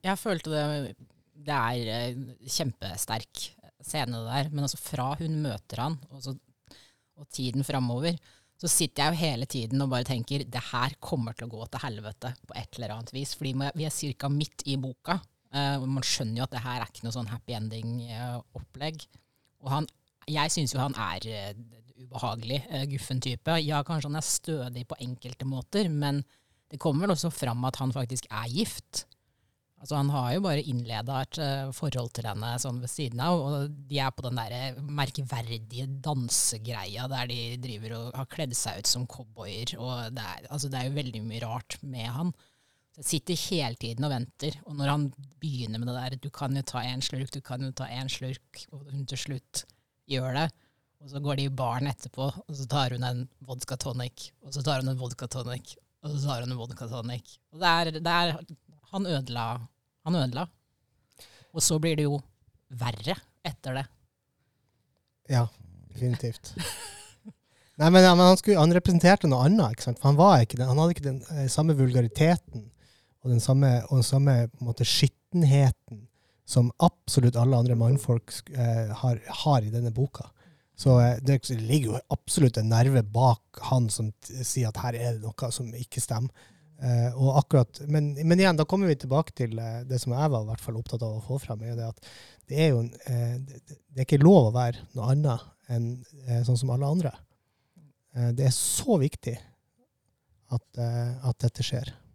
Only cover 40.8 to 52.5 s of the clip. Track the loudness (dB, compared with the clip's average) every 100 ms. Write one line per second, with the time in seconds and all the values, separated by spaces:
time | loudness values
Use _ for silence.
40.8 | -4 -4 -6 -8 -8 -8 -6 -8 -10 -14
41.8 | -12 -10 -8 -4 -4 -6 _ _ _ _
42.8 | _ _ -4 -4 -4 -4 -2 -4 -4 -6
43.8 | -8 -4 -2 -2 -6 _ -8 -8 -12 -4
44.8 | -2 0 -2 -6 -20 _ -8 -6 -6 -6
45.8 | -6 -6 -8 -8 -12 -8 -4 -4 -4 -6
46.8 | -6 -6 -6 -6 -8 -10 -10 -8 -8 -8
47.8 | -10 -8 -10 -8 -10 -10 _ -20 -20 -20
48.8 | -12 -10 -8 -10 -8 -10 _ -12 -12 _
49.8 | _ _ _ -6 -4 -4 -4 -6 _ _
50.8 | _ _ -14 -8 -4 -2 -4 -2 -4 -2
51.8 | -4 -6 -10 -6 -6 -6 -14